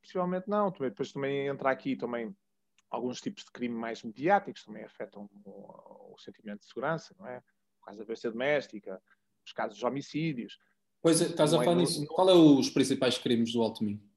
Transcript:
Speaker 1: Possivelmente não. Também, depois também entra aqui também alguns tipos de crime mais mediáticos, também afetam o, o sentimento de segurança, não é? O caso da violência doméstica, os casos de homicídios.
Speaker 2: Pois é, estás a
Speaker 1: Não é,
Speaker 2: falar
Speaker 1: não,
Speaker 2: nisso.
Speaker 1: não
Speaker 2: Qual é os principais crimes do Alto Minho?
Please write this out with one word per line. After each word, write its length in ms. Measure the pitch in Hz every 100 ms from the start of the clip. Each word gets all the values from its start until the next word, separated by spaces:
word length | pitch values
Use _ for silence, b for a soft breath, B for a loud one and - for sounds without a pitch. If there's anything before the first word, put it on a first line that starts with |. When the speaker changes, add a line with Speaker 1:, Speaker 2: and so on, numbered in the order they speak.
Speaker 1:
Possivelmente 480 | - 190 180 185 185
não. 200 | 208 202
Também, 200 | - 131
depois 220 | - 135
também 340 | 147 135 139 139
entra 240 | 139 135
aqui 260 | 131 135 127
também 380 | 120 120 113 196 _ _ _ _ _
alguns 300 | 120 123 123
tipos 240 | 127 101
de 80 | -
crime 220 | - 123
mais 280 | 117 117 110
mediáticos, 640 | 117 107 151 202 196 -
também 200 | - 110
afetam 460 | 110 - 107 101 101 101
o, 680 | 98 98 101 - - 101 101
o 40 | 98
sentimento 420 | - - 107 104
de 60 | -
segurança, 480 | - 135 160 - -
não 80 | 107
é? 120 | 123 - _ _ _
O 40 |
caso 140 | - 101
da 60 |
violência 260 | 107 113 120
doméstica, 680 | 113 135 147 - 107 101 95 _ _ _ _ -
os 60 |
casos 260 | - 110 104
de 80 | 120
homicídios. 720 | 131 135 147 165 131 101 - _ _ _ _
Speaker 2:
Pois 220 | 165 160
é, 40 | 160
estás 260 | - 151
a 40 | 160
Speaker 1:
Não 60 |
é, 20 |
Speaker 2:
falar 120 | - 175
Speaker 1:
não, 60 |
Speaker 2:
nisso. 180 | - 147
Speaker 1:
não 60 | 147
Speaker 2:
Qual 200 | - 190
é 60 |
os 340 | 175 156 139 123
principais 460 | - 131 127 131 120
crimes 360 | - 117 113
do 100 | 117
Alto 220 | 110 -
Minho? 160 | 107 104 -